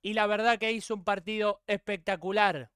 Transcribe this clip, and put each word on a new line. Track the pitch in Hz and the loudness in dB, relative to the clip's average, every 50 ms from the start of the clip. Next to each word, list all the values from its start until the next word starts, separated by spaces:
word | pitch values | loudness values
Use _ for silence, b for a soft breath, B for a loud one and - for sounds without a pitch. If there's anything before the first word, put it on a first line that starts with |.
Y | - 196 | -4 -2
la | 214 220 214 | 0 2 2
verdad | 208 214 208 220 233 233 202 | 2 2 2 4 2 2 2
que | 220 220 | 0 -2
hizo | 226 220 - - 226 | -2 -2 -4 -6 -6
un | 202 | -4
partido | 175 208 202 196 165 202 214 214 208 208 202 - _ | 0 -2 -2 -2 -2 -4 -2 0 0 0 -2 -2 _
espectacular. | - 208 196 _ - 208 185 _ - 196 165 180 185 196 214 208 196 170 143 123 - _ | -4 -4 -2 _ -6 -6 -4 _ -4 -4 -2 -2 -2 2 4 4 4 2 -2 -8 -12 _